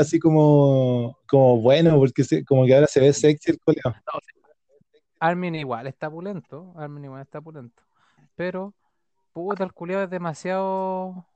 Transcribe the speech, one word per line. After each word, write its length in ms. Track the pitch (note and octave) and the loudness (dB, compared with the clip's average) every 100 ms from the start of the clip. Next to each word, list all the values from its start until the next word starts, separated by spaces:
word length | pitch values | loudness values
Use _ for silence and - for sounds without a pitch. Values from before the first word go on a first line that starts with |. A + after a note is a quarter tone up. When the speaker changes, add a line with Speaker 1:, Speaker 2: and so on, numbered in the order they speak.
Speaker 1:
así 180 | D3+ E3 | 2 2
como, 1000 | D#3+ D#3 D3+ D3 C#3 C3+ B2+ B2 A#2+ - - | 2 4 6 6 4 2 0 -2 -4 -12 0
como 320 | C#3 C3 A#2+ | 4 4 4
bueno, 360 | A2+ C#3+ E3 D3+ | 4 4 4 4
porque 260 | C3+ B2 | 2 0
se, 200 | C3+ D#3 | -2 -4
como 200 | C#3+ C3+ | 0 2
que 100 | B2+ | 4
ahora 120 | C3 D3+ | 4 4
se 140 | - | 4
ve 120 | C3+ | 2
sexy 380 | D3 D3+ D3+ - | 4 2 0 -2
el 60 | D#3 | -2
culiao. 320 | - D3+ B2+ | -2 -2 -4
Speaker 2:
No, 280 | A#2 - D3+ - _ _ _ _ _ _ _ _ _ | -8 -12 -14 -14 _ _ _ _ _ _ _ _ _
Armin 340 | E3 F3 F3+ | -4 -4 -6
igual 320 | D#3+ C#3+ A#2 C3+ | -8 -8 -8 -10
está 240 | - D#3 | -12 -14
pulento, 640 | D#3+ F#3 F#3+ - C#3+ F#3 E3+ | -12 -14 -14 -16 -20 -20 -18
Armin 280 | D3+ D3 | -16 -16
igual 180 | C#3 C3+ | -18 -18
está 180 | C#3 D3+ | -18 -20
pulento. 420 | D#3 D#3 A#2+ _ _ _ _ _ _ | -20 -20 -20 _ _ _ _ _ _
Pero, 400 | - F3 F#3 G3 - _ _ _ _ _ | -10 -10 -8 -12 -16 _ _ _ _ _
puta, 320 | - F3+ G3 | -14 -10 -6
el 80 | F#3+ | -8
culiao 300 | - E3+ F#3+ | -10 -10 -8
es 80 | F#3+ | -6
demasiado 1160 | F3+ E3+ D3 F3+ F#3 F#3+ F#3+ F#3+ F#3 F#3 F3+ - | -8 -10 -10 -8 -6 -6 -6 -6 -8 -10 -14 -20